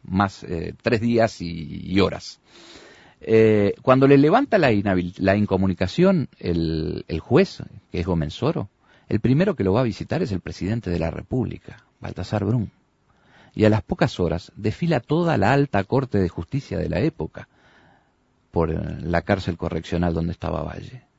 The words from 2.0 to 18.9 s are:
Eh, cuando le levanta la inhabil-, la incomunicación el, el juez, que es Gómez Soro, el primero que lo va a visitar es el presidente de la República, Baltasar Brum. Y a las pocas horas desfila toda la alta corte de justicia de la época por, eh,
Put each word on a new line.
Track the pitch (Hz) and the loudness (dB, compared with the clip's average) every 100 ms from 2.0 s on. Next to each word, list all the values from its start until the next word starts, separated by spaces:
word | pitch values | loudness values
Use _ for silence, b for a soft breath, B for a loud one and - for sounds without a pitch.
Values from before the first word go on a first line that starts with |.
| 87 80 - - B B B B B B B B | 2 0 -14 -20 B B B B B B B B
Eh, | - 110 110 107 101 - | 2 4 6 4 2 0
cuando | - 131 135 | 2 4 8
le | 143 | 6
levanta | 151 220 285 214 | 6 4 2 2
la | 143 | 2
inhabil-, | 104 101 92 87 - | 2 0 0 -2 -2
la | 98 101 | 2 2
incomunicación | 104 95 95 90 92 - 185 185 - _ | 2 2 0 0 -2 2 2 2 -2 _
el, | - 85 80 80 80 78 - | -2 0 0 -2 -4 -6 -6
el | 82 | -8
juez, | - 139 196 - - - _ | 0 2 2 -4 -18 -18 _
que | 90 | -6
es | 87 | -2
Gómez | 85 76 | -2 -2
Soro, | - 127 170 101 _ b b b | -2 -4 -2 -8 _ b b b
el | 107 | -2
primero | 117 135 202 156 | 2 2 2 0
que | |
lo | 95 | 0
va | 104 | 2
a | |
visitar | 127 92 80 160 | 0 -4 -6 -4
es | 170 | -4
el | 92 | -6
presidente | - - 95 117 95 | -8 -8 -4 -4 -4
de | 87 | -2
la | 80 | -4
República, | - - 131 98 82 - - _ _ | -6 -6 -4 -4 -8 -16 -20 _ _
Baltasar | 92 95 92 104 | -12 -10 -4 -4
Brum. | 98 123 101 _ _ _ _ b b b b | 0 -2 -4 _ _ _ _ b b b b
Y | - | 2
a | 107 | 4
las | 107 | 4
pocas | - 185 147 - | -2 -2 -2 0
horas | 85 85 - | -2 -2 -6
desfila | - 110 - 170 147 | -6 -6 -2 -2 -2
toda | - 156 170 127 | 0 0 2 2
la | 98 | 4
alta | 139 143 101 | 2 2 0
corte | 95 127 135 104 | 0 -2 0 0
de | 90 | 0
justicia | - 85 139 - 92 | -4 -6 -6 -6 -6
de | 82 | -2
la | 82 | -2
época | 151 - 80 - - b b b b b b b _ _ _ | -2 -4 -12 -10 -20 b b b b b b b _ _ _
por, | 87 82 | -2 0
eh, | 80 78 | -2 -6